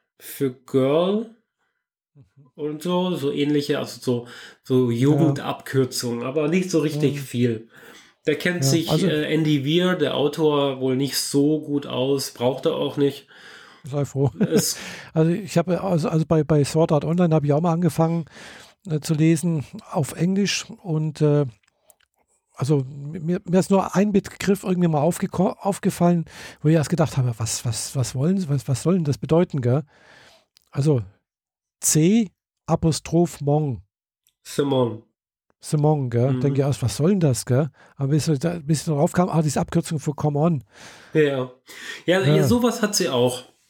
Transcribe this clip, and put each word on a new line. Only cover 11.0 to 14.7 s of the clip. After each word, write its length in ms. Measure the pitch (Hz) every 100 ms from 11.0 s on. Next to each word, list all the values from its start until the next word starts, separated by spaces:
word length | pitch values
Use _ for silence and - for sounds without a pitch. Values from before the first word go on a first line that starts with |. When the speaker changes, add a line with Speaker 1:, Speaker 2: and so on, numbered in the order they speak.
| 139 -
Speaker 1:
so 440 | - 143 143 156
gut 240 | 151 143 139
aus, 460 | 123 131 139 131
braucht 340 | - 120 135 160
er 80 |
auch 240 | 143 143 135
nicht. 280 | 143 - - - - - - -
Speaker 2:
Sei 200 | 143 143
froh. 260 | 143 131 139 -
Speaker 1:
Es 360 | 214 160 -